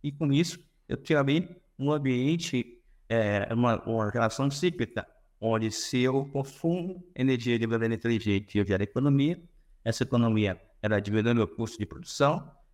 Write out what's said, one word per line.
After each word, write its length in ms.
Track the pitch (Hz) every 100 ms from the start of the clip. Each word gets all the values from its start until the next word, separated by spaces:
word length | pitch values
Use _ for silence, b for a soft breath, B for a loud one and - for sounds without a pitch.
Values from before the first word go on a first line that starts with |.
E 80 | 147
com 220 | 143 151
isso, 260 | 139 170 - _ _ -
eu 80 | -
tenho 240 | - 151
ali 360 | 139 151 175 - _ -
um 140 | 139
ambiente, 880 | 151 135 123 135 170 170 127 117 - _ _ _
é, 400 | 117 104 101 -
uma, 300 | 117 120 113
uma 260 | - 113 107
relação 400 | 117 113 - 139
cíclica, 560 | 143 180 175 117 - - _ _ _
onde 320 | 110 110 110
se 300 | 107 - 127
eu 240 | 127 135 143
consumo 800 | 139 135 - 165 180 175 180 -
energia 440 | - 131 127 120 117
de 80 | 113
maneira 280 | 113 113
inteligente 600 | 113 120 113 104 98 95
e 40 | 104
eu 80 | 98
gero 160 | 95
economia, 600 | 104 117 143 139 143 175 - - _ -
essa 200 | 117 -
economia, 560 | 127 120 117 110 104 90 - _
ela 200 | 107 104
diminui 340 | 101 107 110
meu 140 | 117 107
custo 300 | - 113 -
de 60 |
produção 680 | 107 69 - - 143 160 - - _